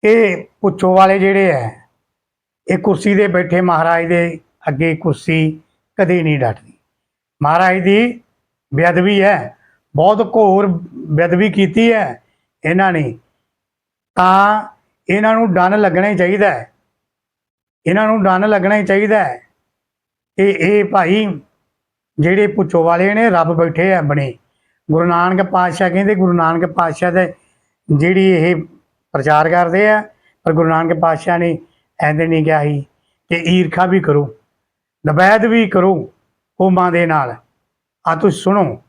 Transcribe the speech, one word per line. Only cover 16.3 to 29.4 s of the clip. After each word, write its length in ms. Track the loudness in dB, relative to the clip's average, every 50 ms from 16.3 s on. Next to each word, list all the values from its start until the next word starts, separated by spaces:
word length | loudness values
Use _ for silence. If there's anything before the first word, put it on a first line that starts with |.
| 0 0 0 0
ਹੈ, 220 | 0 -4 -10 _ _ _ _ _ _ _ _ _ _ _ _ _ _ _ _ _ _ _ _ _ _ _ _
ਇਹਨਾਂ 220 | -2 0 0 2
ਨੂੰ 160 | 0 0 0 2
ਡੰਨ 260 | 2 2 2 2 0
ਲੱਗਣਾ 260 | 0 0 0 0 0
ਹੀ 100 | 0 0
ਚਾਹੀਦਾ 380 | 0 0 0 2 2 0 0 0
ਹੈ। 240 | -2 -6 -10 _ _ _ _ _ _ _ _ _ _ _ _ _ _ _ _ _ _ _
ਤੇ 160 | 0 0 0 0 0
ਇਹ 260 | 0 0 2 0 0
ਭਾਈ 560 | 0 0 0 0 2 0 0 0 -4 -6 -10 -14 _ _ _ _ _ _ _ _ _ _ _ _ _ _ -2
ਜਿਹੜੇ 280 | 0 0 2 2 0
ਭੁੱਚੋ 360 | 0 0 -4 -4 -2 0 0 2
ਵਾਲੇ 300 | 2 0 0 0 0 0
ਨੇ, 160 | 0 0 2
ਰੱਬ 240 | 2 0 0 0 0
ਬੈਠੇ 400 | 0 -2 -2 0 -2 0 0 0
ਆ 80 | 0
ਬਣੇ। 320 | 0 -2 -2 -2 -4 -6 -8 _ _ _ _ _ _ _ _ _ _ -2
ਗੁਰੂ 140 | -2 0 0
ਨਾਨਕ 440 | 0 0 0 0 0 0 -2 -2 -2
ਪਾਤਸ਼ਾਹ 400 | 0 0 0 0 -2 -2 -2 -2
ਕਹਿੰਦੇ, 260 | 0 0 0 0 0
ਗੁਰੂ 180 | 0 0 0 2
ਨਾਨਕ 320 | 2 0 0 0 -2 -4
ਪਾਤਸ਼ਾਹ 460 | -4 -2 -2 -2 -2 -2 -4 -4 -2
ਦੇ 220 | 0 0 -2 -2 -6 _ _ _ _ _ _ _ _ _ _ -2 -2
ਜਿਹੜੀ 280 | 0 2 2 2 2 2
ਇਹ 300 | 2 2 2 2 0 -2 -2 -6 -12 -18 _ _ _ _ _ _ _ -8
ਪ੍ਰਚਾਰ 360 | -4 0 2 2 2